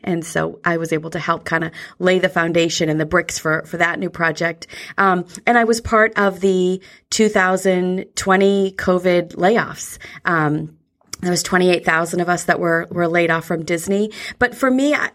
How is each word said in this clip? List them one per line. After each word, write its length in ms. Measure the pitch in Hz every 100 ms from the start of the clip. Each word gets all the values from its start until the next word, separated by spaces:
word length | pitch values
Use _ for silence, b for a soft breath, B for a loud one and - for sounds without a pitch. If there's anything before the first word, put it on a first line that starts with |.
And 200 | - 170
so 360 | 160 160 156 -
I 120 | 175 165
was 160 | 160
able 180 | 156 160
to 80 | 165
help 280 | 160 165 -
kind 180 | 165
of 80 | 160 B B B
lay 200 | 180 185
the 80 | 180
foundation 600 | 180 165 170 165 - 160
and 100 | 151
the 60 | 156
bricks 320 | 175 170 -
for, 240 | 156 156
for 140 | - 170
that 200 | 170 170
new 120 | 185
project. 580 | - 165 156 170 165 - B B -
Um, 260 | 196 180 175 B -
and 100 | 240
I 60 |
was 160 | 226 226
part 320 | - 220 220 214
of 220 | 202 180
the 400 | 196 185 180 185 B B -
two 200 | - 214
thousand 720 | 214 185 185 190 185 185 185 -
twenty 580 | - 196 190 196 196 190
covid 640 | - - 180 180 175 165 -
layoffs. 600 | 180 220 156 151 - - B B -
Um, 500 | 165 151 151 156 - _ _ _ -
there 80 | 180
was 120 | 175
twenty-eight 420 | - 180 180 170
thousand 360 | 175 160 170 175
of 80 | 175
us 160 | 190
that 160 | - 165
were, 260 | 175 165 -
were 180 | 175 170
laid 220 | 175 165
off 140 | 165
from 200 | - 165
Disney. 460 | 156 170 170 202 214 B B B
But 160 | 247
for 160 | 240 262
me, 240 | 262 285
I, 160 | 269 -